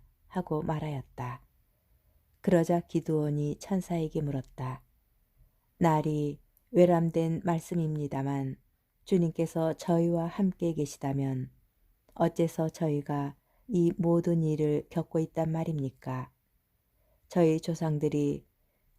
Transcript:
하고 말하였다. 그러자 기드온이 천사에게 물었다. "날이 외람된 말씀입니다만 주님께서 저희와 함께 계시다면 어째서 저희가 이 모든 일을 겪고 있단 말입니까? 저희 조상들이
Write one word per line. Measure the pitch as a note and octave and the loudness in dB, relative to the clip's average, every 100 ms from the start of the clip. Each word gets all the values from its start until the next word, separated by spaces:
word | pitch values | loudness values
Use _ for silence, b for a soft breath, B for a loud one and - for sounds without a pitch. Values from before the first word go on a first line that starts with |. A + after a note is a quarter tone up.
| _ _ _ | _ _ _
하고 | F#3 F3+ D#3 | -8 -4 -4
말하였다. | - D3+ D#3 C#3 - - B2 B2+ _ _ _ _ _ _ _ _ _ _ | -2 -4 -4 -6 -10 -10 -10 -10 _ _ _ _ _ _ _ _ _ _
그러자 | - F3+ E3+ E3+ | 2 4 4 0
기드온이 | - E3 D#3+ D#3 D3+ D3 D3 D3+ | 0 -4 0 0 0 0 -2 -4
천사에게 | - F#3+ - E3+ D#3 E3 | -4 -4 -2 -4 -4 -4
물었다. | D3 C3+ - - B2+ B2+ _ _ _ _ _ _ _ _ _ - | -4 -4 -8 -10 -10 -10 _ _ _ _ _ _ _ _ _ 0
"날이 | E3+ D#3 D3+ D3+ D3 C#3+ _ _ _ | 4 4 2 0 -2 -6 _ _ _
외람된 | A3 F3 E3+ E3 E3 E3 E3 | 4 6 6 2 0 -2 -2
말씀입니다만 | F#3 E3 - F3 D#3 D3+ C#3+ C3+ C#3 C#3 C3+ C3+ _ _ _ _ - | -2 -2 -2 -2 -2 -2 -4 -4 -2 -2 -4 -8 _ _ _ _ 0
주님께서 | F#3+ E3+ - D#3+ E3 D#3+ | 2 2 0 -2 0 -2
저희와 | D#3+ - E3+ E3+ E3+ E3+ | -2 2 2 4 0 -2
함께 | - F#3+ - E3+ | 0 0 0 -2
계시다면 | D#3 C#3+ - C#3 C#3 C3+ C3 B2+ _ _ _ _ _ _ | -2 -4 -4 -4 -2 -2 -2 -6 _ _ _ _ _ _
어째서 | - E3 - E3 - D#3+ | 0 0 2 -2 0 -4
저희가 | - D#3+ D3 C#3 D3 C#3+ - _ _ - | -2 -2 -2 -2 -4 -4 -8 _ _ -4
이 | F#3 E3+ - | 2 2 2
모든 | E3+ E3+ E3+ E3+ | 2 2 2 2
일을 | D#3 D3+ D3+ D3 - | 2 0 0 0 -2
겪고 | E3+ D#3+ E3 | -6 -4 -2
있단 | D#3+ - D#3+ | -4 -2 -2
말입니까? | D#3+ E3 D#3 C3+ - C3+ B2+ B2+ _ _ _ _ _ _ _ _ _ _ | -2 -2 -4 -4 -8 -8 -8 -8 _ _ _ _ _ _ _ _ _ _
저희 | F3+ E3 D#3+ | 4 4 4
조상들이 | E3 D#3+ D#3+ D3+ D3+ D3 C#3+ C#3+ - _ _ _ _ | 0 -2 0 0 0 0 0 -2 -8 _ _ _ _